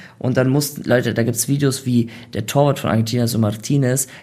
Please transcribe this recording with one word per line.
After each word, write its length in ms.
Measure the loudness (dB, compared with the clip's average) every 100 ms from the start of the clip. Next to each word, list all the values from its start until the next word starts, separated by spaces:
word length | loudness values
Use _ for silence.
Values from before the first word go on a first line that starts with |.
| -20 -8
Und 180 | -2 2
dann 120 | 2
mussten, 360 | 2 0 -6 0
Leute, 260 | 0 0
da 100 | 0
gibt's 240 | 0 -2 -2
Videos, 360 | 0 0 -2
wie 260 | 0 0 0 -4 -10
der 120 | -8 -2
Torwart 320 | 2 2 2
von 120 | 0
Argentinien, 320 | 0 0 0
also 160 | 0 2
Martinez, 680 | 0 0 -2 0 2 0 -4 -10